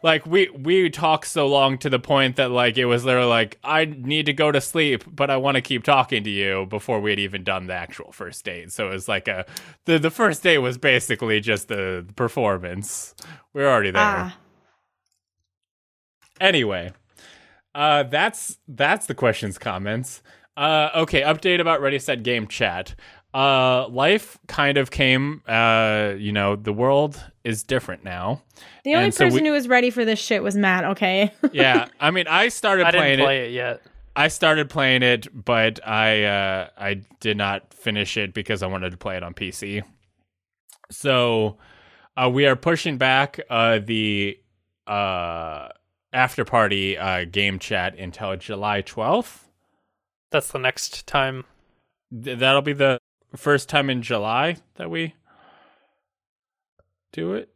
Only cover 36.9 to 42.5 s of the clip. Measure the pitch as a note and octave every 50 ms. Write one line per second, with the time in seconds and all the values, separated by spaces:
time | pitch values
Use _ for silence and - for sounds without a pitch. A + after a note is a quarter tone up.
36.9 | G2+ G2 G2 _ - _ - A2 G#2 G#2 G2+ G2 G2+ F#2+ _ _ - - - A#2+
37.9 | G#2 G#2 G2+ F#2 - A2+ G#2 G2 F#2+ A2 G2 - A2+ F#2+ G2 F#2 F#2+ F#2+ F#2 F2+
38.9 | F2+ F2 - G#2 F#2+ F#2 F2+ E2+ E2 - G#2 F2+ F2 - - G2+ G2+ G#2 G2+ _
39.9 | _ _ _ _ _ _ _ _ _ _ _ _ _ _ _ _ - _ - _
40.9 | - - - C#3+ C3 B2+ B2 A#2+ A#2 A2+ G#2+ G#2+ G2+ _ _ - - - _ _
41.9 | _ _ _ _ _ - B2+ B2+ B2 C3+ C#3+ C#3+